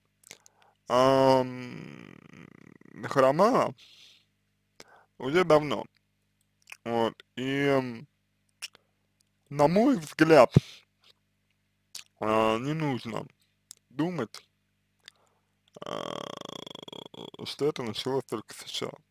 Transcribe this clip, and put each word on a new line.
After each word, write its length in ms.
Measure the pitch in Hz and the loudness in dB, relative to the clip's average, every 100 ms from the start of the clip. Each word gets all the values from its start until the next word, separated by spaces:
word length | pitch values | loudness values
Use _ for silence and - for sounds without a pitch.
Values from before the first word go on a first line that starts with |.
| _ _ - - _ _ _ _ - | _ _ -20 -20 _ _ _ _ -2
ам, 1300 | 123 131 135 135 131 127 127 123 - - 64 52 50 - 82 - 50 50 50 50 - 117 | 2 4 6 6 4 0 -8 -12 -14 -16 -18 -20 -20 -20 -20 -20 -20 -20 -20 -20 -16 -4
хромала 640 | 139 131 151 214 220 117 - - - - _ _ _ _ _ _ - - _ _ - | 2 4 4 2 2 0 -4 -18 -20 -20 _ _ _ _ _ _ -20 -20 _ _ -12
уже 260 | 127 170 | -2 0
давно. 400 | 170 151 151 107 - _ _ _ _ _ _ _ _ - | 4 4 4 -6 -8 _ _ _ _ _ _ _ _ -14
Вот, 280 | 117 117 113 - _ | -4 0 0 -4 _
и, 300 | - 131 139 | -8 -4 0
м, 420 | 143 135 127 113 147 _ _ _ _ _ - _ _ _ _ _ _ _ _ | 2 0 -2 -10 -18 _ _ _ _ _ -20 _ _ _ _ _ _ _ _
на 180 | 143 147 | 0 2
мой 300 | 190 262 226 | 4 2 2
взгляд, 560 | 151 - 160 151 117 - - - _ _ _ _ _ _ _ _ _ _ _ - - _ | -4 0 6 8 8 4 0 -6 _ _ _ _ _ _ _ _ _ _ _ -20 -20 _
а, 380 | 107 110 110 113 | 0 2 2 0
не 140 | 135 | -4
нужно 520 | 160 151 117 117 107 101 _ _ _ - - _ | -4 -4 -4 -8 -10 -12 _ _ _ -20 -20 _
думать, 520 | 123 170 170 110 - - _ _ _ _ _ - _ _ _ _ _ _ - | -6 -6 -6 -8 -12 -20 _ _ _ _ _ -20 _ _ _ _ _ _ -18
а, 380 | - 52 50 50 50 - - - - - - - - - - - | -12 -10 -10 -10 -12 -14 -14 -16 -16 -18 -18 -18 -18 -18 -18 -16
что 220 | 110 - 143 | -14 -6 -4
это 160 | 156 | -4
началось 400 | 117 101 127 131 | -8 -8 -4 -4
только 280 | - 113 - | -4 -10 -10
сейчас. 380 | - - - - - _ | -18 -14 -10 -12 -14 _